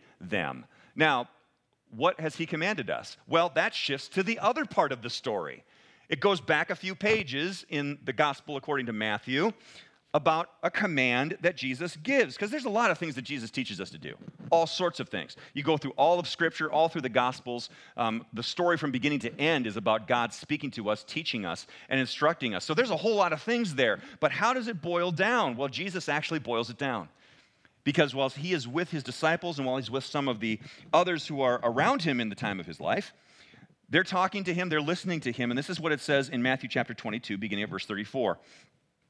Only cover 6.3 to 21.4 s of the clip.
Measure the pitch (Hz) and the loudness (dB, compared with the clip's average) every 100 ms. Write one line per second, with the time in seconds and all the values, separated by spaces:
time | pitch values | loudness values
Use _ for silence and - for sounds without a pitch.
6.3 | 190 - 151 170 185 190 190 208 220 165 | 2 2 2 2 -4 -6 -2 2 2 0
7.3 | 135 170 190 - 156 143 143 - 123 151 | -4 -4 -6 -6 -4 -4 -6 -4 2 2
8.3 | 139 - 143 143 143 120 110 107 104 - | 0 -6 -6 -2 -2 0 -2 0 -2 -2
9.3 | 131 202 208 - - - _ _ 151 156 | 0 0 -2 -12 -20 -20 _ _ 0 2
10.3 | 156 175 _ 214 - 196 151 127 123 143 | 2 0 _ -2 0 0 2 4 4 0
11.3 | - 165 123 131 131 175 156 160 277 180 | 0 0 0 -4 -4 -6 -6 2 4 4
12.3 | 120 202 294 254 208 233 165 170 131 123 | 0 -4 -2 -2 2 2 2 -2 -6 -6
13.3 | 143 113 - 127 95 95 80 73 - - | -6 -6 -6 -4 -6 -8 -10 -12 -14 -16
14.3 | - - 165 160 - 180 - - 101 73 | -16 2 2 2 0 -2 -2 -6 -6 -8
15.3 | - - - 147 156 143 - 147 175 170 | -12 -14 -4 0 0 0 2 4 4 0
16.3 | - 165 - 156 151 165 165 131 120 123 | 0 -2 0 0 2 2 2 0 2 2
17.3 | 127 - 120 - - - - 113 113 117 | 0 -6 -6 -8 -14 -10 -2 -2 -2 -6
18.3 | 113 117 - 175 170 156 127 143 147 120 | -8 -6 0 2 2 2 0 0 0 -2
19.3 | - 147 156 117 104 104 110 98 123 120 | 0 2 2 0 -2 2 2 2 2 0
20.3 | - - 147 139 117 104 107 - 156 160 | -4 -4 -4 -4 -4 -2 -2 -2 -6 -4
21.3 | 120 | -4